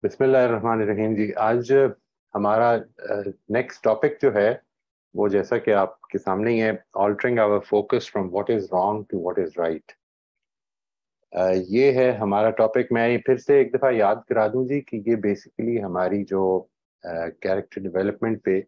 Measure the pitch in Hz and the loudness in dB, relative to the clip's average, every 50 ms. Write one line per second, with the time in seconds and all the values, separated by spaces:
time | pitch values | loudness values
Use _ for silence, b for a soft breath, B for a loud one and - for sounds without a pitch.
0 | - 104 - - 139 131 131 131 127 123 117 110 98 117 117 113 107 101 104 98 | -4 -6 -2 0 2 4 4 4 4 2 0 0 0 -2 0 0 0 -2 -2 -2
1 | 110 110 110 104 107 104 - - 110 110 117 123 120 117 135 139 139 127 - _ | -2 -2 0 -2 -2 -2 -2 -2 -2 0 0 -2 0 2 4 4 4 2 0 _
2 | _ _ _ _ _ _ _ 104 101 104 104 113 117 120 120 113 - _ _ _ | _ _ _ _ _ _ _ -2 0 0 2 2 2 2 2 0 -2 _ _ _
3 | - - 104 101 101 98 95 _ _ _ 104 117 127 - - - - 113 110 110 | -8 -6 -6 -6 -6 -8 -10 _ _ _ -2 -2 -2 -4 -8 -2 0 0 0 2
4 | - 147 147 - - 135 107 104 101 107 120 - _ _ _ _ _ _ _ _ | 0 -2 -2 2 0 2 2 4 2 2 0 -2 _ _ _ _ _ _ _ _
5 | _ _ _ 98 101 104 98 101 95 - 123 117 - - 107 101 98 92 - _ | _ _ _ -2 -2 2 2 0 0 0 -2 -2 0 2 2 2 2 0 -2 _
6 | - - - 98 - - 95 98 107 117 120 113 113 110 107 - _ _ _ - | -20 -8 -8 -8 -4 -4 -2 -2 0 0 0 2 0 0 -2 -4 _ _ _ -2
7 | 98 104 104 101 - 127 123 117 107 104 104 101 98 - - 104 104 - - 120 | 0 0 0 0 -2 -2 2 2 2 2 2 0 0 0 0 0 0 2 -2 -2
8 | - - - 107 98 92 87 98 104 101 120 110 95 92 92 90 92 101 104 107 | -2 -4 -6 -6 -6 -4 -4 -4 -2 0 -2 -2 -2 -2 -2 0 0 0 -2 -4
9 | 104 _ - 98 82 87 90 101 92 80 - 87 87 82 82 76 _ _ - _ | -6 _ -8 -4 -4 -4 -2 -2 -4 -4 -2 -4 -2 -2 -2 -4 _ _ -20 _
10 | _ _ _ _ _ _ _ _ _ _ _ _ _ _ _ _ _ _ _ _ | _ _ _ _ _ _ _ _ _ _ _ _ _ _ _ _ _ _ _ _
11 | _ _ _ _ _ _ - 87 92 92 92 95 90 90 98 120 131 139 131 127 | _ _ _ _ _ _ -4 -2 0 2 2 0 -2 0 0 2 4 4 4 4
12 | 131 127 120 104 110 101 101 101 107 113 110 - 113 110 110 123 120 - 123 117 | 2 2 2 0 -2 0 0 2 2 0 2 2 0 0 2 0 -2 0 0 0
13 | 117 117 120 117 - - 131 123 - - 143 143 131 120 120 131 135 135 123 113 | 2 2 0 0 0 0 0 0 2 2 4 4 4 2 0 0 0 0 2 2
14 | 104 98 107 120 - _ 120 110 107 107 110 127 131 127 139 143 135 _ - 113 | 2 2 2 0 -2 _ 0 0 0 2 0 -2 -2 -2 -4 -6 -6 _ -10 -8
15 | 101 110 117 110 101 104 101 90 - - _ _ 113 117 120 117 101 95 87 90 | -2 0 -2 0 0 -2 -2 -2 -6 -20 _ _ -4 -2 -2 -2 -4 -4 -2 -2
16 | 92 90 98 101 101 - 95 95 95 92 92 92 92 _ _ _ _ _ _ _ | -2 0 0 -2 -4 -2 -2 0 0 2 0 0 -2 _ _ _ _ _ _ _
17 | _ 90 85 82 82 82 80 _ - 95 95 98 - _ - 107 95 95 85 92 | _ -10 -8 -6 -8 -8 -10 _ -4 -2 -2 -2 -4 _ -12 -10 -10 -6 -4 -2
18 | 95 101 101 - 113 113 113 - _ - 95 95 95 | -2 -2 -2 -2 -4 -4 -4 -4 _ -2 -2 -2 -2